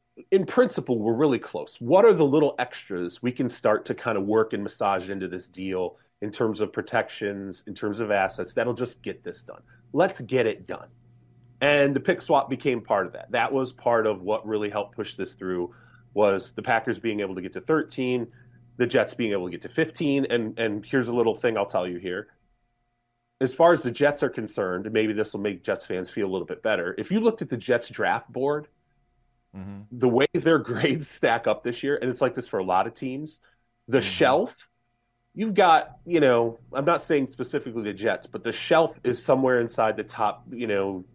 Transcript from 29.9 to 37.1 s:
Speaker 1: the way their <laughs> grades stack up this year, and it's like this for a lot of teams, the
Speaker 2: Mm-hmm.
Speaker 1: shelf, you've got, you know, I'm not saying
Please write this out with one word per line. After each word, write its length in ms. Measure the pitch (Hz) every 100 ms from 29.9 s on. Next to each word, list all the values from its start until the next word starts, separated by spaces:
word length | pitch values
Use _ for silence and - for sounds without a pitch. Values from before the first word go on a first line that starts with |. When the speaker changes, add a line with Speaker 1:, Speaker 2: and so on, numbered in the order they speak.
Speaker 1:
the 180 | 123 127
way 160 | 117 143
their 240 | 160 147 156
<laughs> 120 | 110
grades 360 | 110 143 156 147
stack 380 | - 135 117 117
up 160 | -
this 200 | 120 117
year, 160 | 139 143
and 80 | 127
it's 120 | 123
like 120 | 127
this 140 | 123 -
for 100 | 104
a 60 |
lot 240 | 92 92 110
of 80 | -
teams, 440 | 131 135 156 - _ _ _ _ -
the 120 | 123
Speaker 2:
Mm-hmm. 80 | 98
Speaker 1:
shelf, 640 | - 139 147 247 - - _ _ _ _ _ _ 156
you've 180 | 220
got, 440 | 202 185 156 - - 170
you 120 | 170
know, 380 | 139 120 117 117 -
I'm 120 | 135 147
not 180 | 165
saying 240 | -